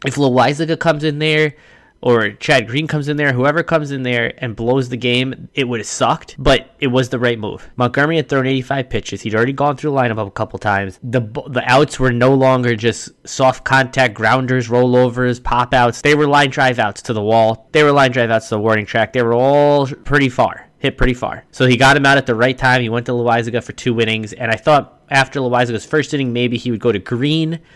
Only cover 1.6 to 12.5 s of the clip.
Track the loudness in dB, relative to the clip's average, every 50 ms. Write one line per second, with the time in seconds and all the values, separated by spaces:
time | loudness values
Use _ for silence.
1.6 | _ _ _ _ _ _ _ _ 0 2 2 2 2 0 -4 -6 -2 0 2 2
2.6 | 0 0 -4 -6 -4 -4 -4 -4 -4 -4 -2 -2 0 0 0 0 0 0 0 0
3.6 | 0 0 0 -2 -2 -2 -6 -6 -4 -2 -2 -2 -2 -2 -4 -6 -10 -8 -8 -4
4.6 | -2 0 0 0 -2 -2 -4 -4 -2 0 0 0 0 -2 -6 -10 -14 -10 -6 -4
5.6 | -4 -4 -4 -6 -8 -8 -6 -2 0 0 0 -2 -6 -14 -12 -4 0 0 0 0
6.6 | 0 -4 _ -6 -4 0 0 0 0 -2 -2 -2 -2 -2 -2 -2 -4 -8 -10 -10
7.6 | -14 -12 -6 -2 -2 -2 0 0 0 0 0 0 -2 0 0 -2 0 0 -2 -2
8.6 | -2 -4 -4 -6 -4 -4 -6 -6 -6 -6 -10 -10 -6 -4 0 0 0 0 0 -2
9.6 | -2 -2 -2 -2 -4 -4 -2 0 0 0 -2 -4 -6 -8 -6 -8 -8 -8 -8 -6
10.6 | -2 -2 0 0 -2 -4 -8 -12 -8 -4 -2 -2 -2 -4 -6 -10 -10 -8 -6 -4
11.6 | 0 2 4 4 4 2 0 -2 0 0 2 2 2 4 4 4 4 4